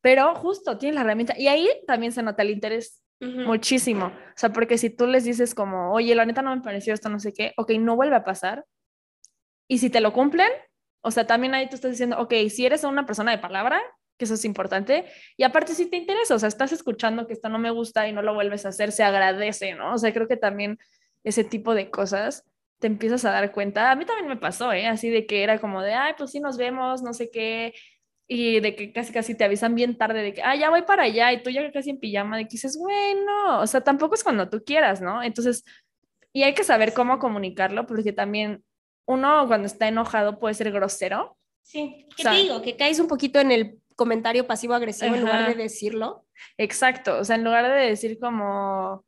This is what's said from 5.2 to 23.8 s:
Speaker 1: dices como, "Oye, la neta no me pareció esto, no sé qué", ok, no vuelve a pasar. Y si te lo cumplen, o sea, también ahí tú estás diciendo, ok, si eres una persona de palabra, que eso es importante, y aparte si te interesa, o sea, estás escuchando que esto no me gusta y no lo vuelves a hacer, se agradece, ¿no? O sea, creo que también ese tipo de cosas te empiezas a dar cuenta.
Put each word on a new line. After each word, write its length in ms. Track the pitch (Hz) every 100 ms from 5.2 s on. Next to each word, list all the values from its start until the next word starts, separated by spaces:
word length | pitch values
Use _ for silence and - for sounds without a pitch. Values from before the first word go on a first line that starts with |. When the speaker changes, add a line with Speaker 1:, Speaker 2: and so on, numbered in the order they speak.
| 240
Speaker 1:
dices 300 | 233 240 226
como, 380 | 196 190 180
"Oye, 220 | 214 233 233
la 100 | 226
neta 160 | 233
no 140 | 269 262
me 60 |
pareció 320 | 247 202 202
esto, 160 | 214 226
no 100 | 208
sé 140 | 202
qué", 200 | - 214 -
ok, 140 | 220 220
no 160 | 226 233
vuelve 200 | 277 247
a 80 |
pasar. 420 | - 190 185 247 - _ _ _ _ _ _ _ _ _ _
Y 100 | 254
si 100 | 247
te 120 | 233
lo 120 | 214
cumplen, 360 | 226 285 330 415 539 - _ _ _
o 100 | 226
sea, 160 | 226 226
también 260 | 233 262
ahí 160 | 262 262
tú 60 | 262
estás 160 | 262
diciendo, 260 | 240 247 240
ok, 140 | 233 226 214
si 160 | 214 247
eres 180 | 302
una 220 | 294 277 277
persona 260 | 214 220
de 60 | 220
palabra, 440 | 180 190 233 330 494 _ _ _
que 80 | 226
eso 80 |
es 120 | 220 214
importante, 600 | 202 185 190 202 302 359 - - -
y 60 |
aparte 300 | - 311 320
si 160 | 330 349
te 60 | 359
interesa, 380 | 339 415 453 233
o 40 |
sea, 100 | 214
estás 220 | 214 269
escuchando 540 | 320 - 226 226 226 233
que 60 |
esto 160 | 220 220
no 100 | 220
me 120 | 233
gusta 360 | 233 226 220 214
y 40 |
no 80 | 208
lo 120 | 208
vuelves 320 | 214 202 202 196
a 40 |
hacer, 220 | 185 208
se 120 | 214
agradece, 720 | 208 196 190 190 208 208 190 170
¿no? 180 | 131
O 40 | 233
sea, 160 | 220
creo 140 | 226 226
que 100 | 233
también 400 | 208 202 202 220 _ _ _ _
ese 200 | 220 208
tipo 300 | 220 226 226 220
de 140 | 196
cosas 540 | - 190 196 226 285 _ _ _ _
te 80 | 220
empiezas 380 | 214 226 247 233
a 60 |
dar 200 | 196 202
cuenta. 400 | 202 202 202